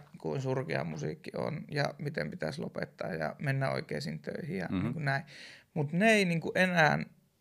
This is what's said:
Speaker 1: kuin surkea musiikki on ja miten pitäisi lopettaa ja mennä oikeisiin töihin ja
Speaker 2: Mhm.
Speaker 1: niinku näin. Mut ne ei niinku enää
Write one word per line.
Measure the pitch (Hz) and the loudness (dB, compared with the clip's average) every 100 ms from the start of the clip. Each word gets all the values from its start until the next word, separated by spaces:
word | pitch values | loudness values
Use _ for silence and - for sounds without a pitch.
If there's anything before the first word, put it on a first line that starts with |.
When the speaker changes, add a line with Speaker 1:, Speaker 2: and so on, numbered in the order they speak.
| - - | -4 -8
Speaker 1:
kuin | 80 78 | -4 -2
surkea | 131 131 85 69 | 0 0 0 -2
musiikki | 80 76 76 - - - | -2 -4 -4 -6 -8 -4
on | 60 156 - | -2 -4 -4
ja | 143 143 143 | -2 -2 -2
miten | 143 - 76 | -6 -4 -4
pitäisi | - 110 - | -4 -4 -4
lopettaa | - - - - - | -6 -6 -8 -6 -6
ja | 80 78 - | -2 -4 -2
mennä | 139 135 135 | -2 0 0
oikeisiin | 65 - 156 156 156 | -2 -4 -6 -6 -8
töihin | - - 143 190 | -8 -8 -6 -4
ja | 170 | -2
Speaker 2:
Mhm. | - | -2
Speaker 1:
niinku | 107 160 | -2 -2
näin. | 143 135 - - - - _ | -2 -2 -4 -16 -18 -20 _
Mut | 170 143 | -4 0
ne | 170 226 | 4 6
ei | 214 185 | 6 6
niinku | 165 - - | 2 2 4
enää | 185 175 151 - - _ _ _ | 4 8 6 6 -2 _ _ _